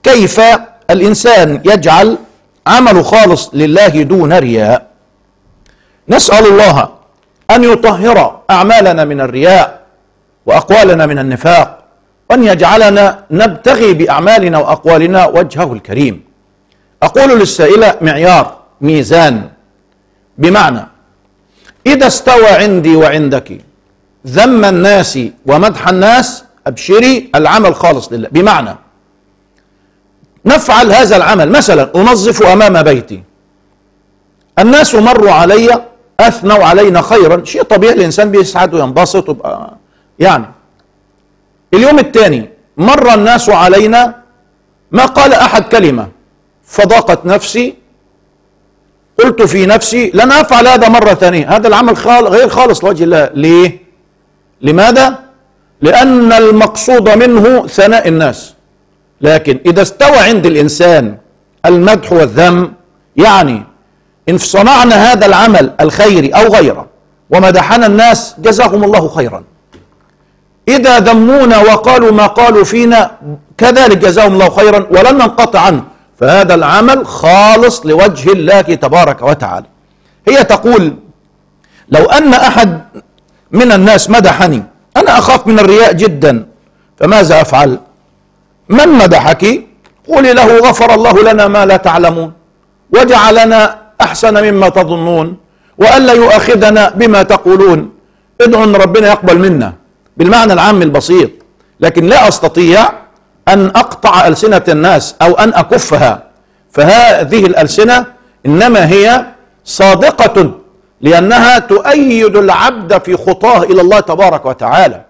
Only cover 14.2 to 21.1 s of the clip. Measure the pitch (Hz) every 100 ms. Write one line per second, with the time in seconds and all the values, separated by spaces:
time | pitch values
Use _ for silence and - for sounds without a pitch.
14.2 | 180 220 180 160 147 160 165 165 170 190
15.2 | 170 165 160 139 165 113 - 110 139 90
16.2 | _ _ _ _ _ _ _ _ 160 269
17.2 | 269 240 190 - 160 208 214 - 160 147
18.2 | 175 170 123 - _ _ 143 156 110 165
19.2 | 156 113 - _ _ _ _ _ _ _
20.2 | _ - 160 208 160 117 101 _ _